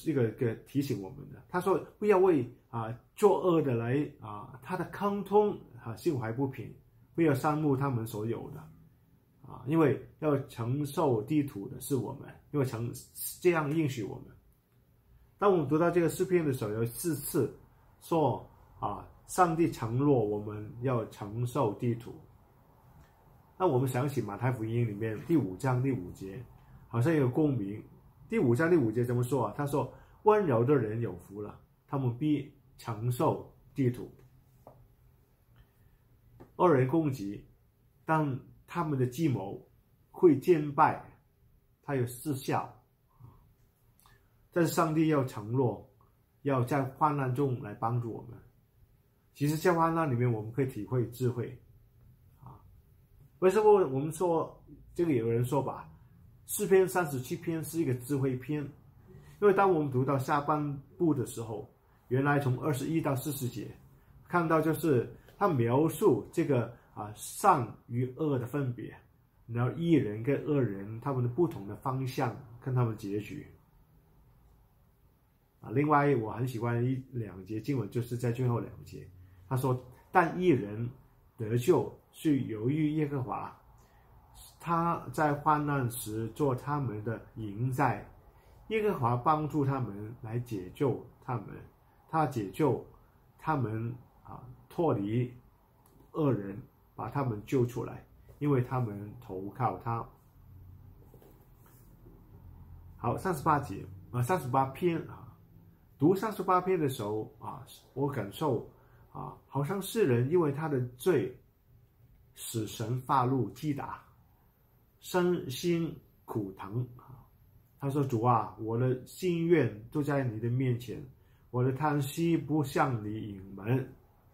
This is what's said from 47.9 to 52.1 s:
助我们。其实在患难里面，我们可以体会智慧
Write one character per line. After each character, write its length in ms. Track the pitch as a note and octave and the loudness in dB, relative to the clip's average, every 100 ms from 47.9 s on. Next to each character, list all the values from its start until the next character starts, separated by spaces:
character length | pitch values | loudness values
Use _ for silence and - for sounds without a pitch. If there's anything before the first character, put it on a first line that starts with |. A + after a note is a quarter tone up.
| A#2+ | -2
助 120 | A#2 | -4
我 100 | - - | -8 -12
们。 80 | - - _ _ _ - _ _ _ _ | -18 -20 _ _ _ -20 _ _ _ _
其 140 | - C#3+ | -2 0
实 80 | D#3 | 2
在 180 | F#3+ | 2
患 180 | E3+ E3 | 4 4
难 160 | E3 D#3+ | 2 2
里 60 | |
面， 180 | A#2+ B2 | 2 2
我 80 | A2 | 0
们 120 | G#2+ | -2
可 100 | - | -2
以 40 | C3 | -2
体 180 | A2 | -4
会 200 | G2+ B2+ A2 | -2 -2 -2
智 180 | - B2+ | -2 -2
慧 320 | A#2+ - - - - - _ - | -2 -6 -10 -20 -20 -20 _ -20